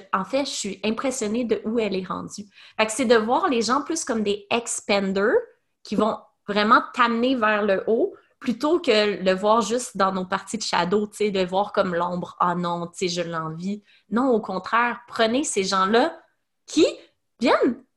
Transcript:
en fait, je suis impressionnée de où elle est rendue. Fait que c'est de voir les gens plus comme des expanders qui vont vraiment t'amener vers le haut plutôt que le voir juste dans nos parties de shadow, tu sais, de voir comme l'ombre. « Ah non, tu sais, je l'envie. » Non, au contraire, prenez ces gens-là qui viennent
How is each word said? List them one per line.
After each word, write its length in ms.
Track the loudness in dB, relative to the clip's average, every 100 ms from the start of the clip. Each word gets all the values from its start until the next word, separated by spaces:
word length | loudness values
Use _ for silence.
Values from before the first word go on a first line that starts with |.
| -4
en 100 | -4
fait, 220 | -2 -2 -2
je 40 |
suis 300 | -6 -8 -6
impressionnée 640 | -4 -2 -4 -4 -4 -2
de 160 | -2 -2 -2
où 120 | -2
elle 160 | -2
est 120 | -2 -4
rendue. 380 | -8 -10 -14 -18 _ -8 -2
Fait 80 | -2
que 60 |
c'est 120 | 0
de 100 | 4
voir 360 | 4 4 0 2
les 100 | 0
gens 220 | 0 0
plus 220 | -2 -6
comme 180 | -4 -2
des 240 | -2 -4 -2
expanders 840 | -4 -4 -6 -2 0 0 0 2 2 0 _ _ _
qui 120 | -6 0
vont 200 | 0 -2 -10 _ -4
vraiment 340 | 0 4 4 4
t'amener 400 | 0 0 2 0
vers 280 | 2 2 2
le 220 | 2 0 2
haut 280 | 0 0 -4 _ _
plutôt 400 | -6 -2 0 2
que 420 | 2 2 2 0
le 100 | 0
voir 260 | 2 2 2
juste 380 | 2 -2 -4 -2
dans 140 | 0
nos 120 | 0
parties 320 | -4 -6 -6 -8
de 60 |
shadow, 440 | -2 0 2 0 0
tu 80 | -2
sais, 140 | -2
de 140 | 0
voir 300 | 0 0 0
comme 200 | 0 0
l'ombre. « 420 | 0 -2 -4 -6 -2
Ah 140 | 0
non, 320 | 0 -2 -4 -6
tu 200 | -4 -4
sais, 160 | -2
je 60 | -4
l'envie. » 540 | -6 -6 -8 -8 -8 -12 _ -6
Non, 180 | -2 2
au 100 | 0
contraire, 600 | 0 -6 -2 0 0 -4 -6
prenez 360 | 0 2 2
ces 200 | 0 -2
gens-là 540 | 0 2 4 4 2 -2 _ _ _ _
qui 220 | -4 2 2 2 -14 _ _ -2
viennent 440 | 2 4 2 0 _